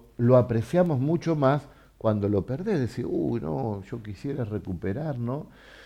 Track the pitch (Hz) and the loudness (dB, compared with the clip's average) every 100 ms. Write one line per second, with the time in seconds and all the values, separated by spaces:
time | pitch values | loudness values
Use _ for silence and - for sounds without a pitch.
0 | - - 120 127 117 110 - 175 175 131 | -16 0 6 6 6 0 2 2 2 2
1 | 143 170 165 156 135 143 - - - _ | 0 0 0 2 4 2 -2 -18 -20 _
2 | 113 107 101 101 - 135 208 170 120 - | 0 2 2 0 0 -4 -2 0 0 -2
3 | - - 143 117 156 143 117 101 95 120 | -4 -2 0 -2 -2 -4 -4 -6 -8 -12
4 | 110 95 143 139 107 107 - 87 95 131 | -10 -10 -6 -4 -4 -4 -6 -6 -4 -4
5 | 156 123 117 139 - - - - | -4 -4 -4 -6 -8 -18 -20 -20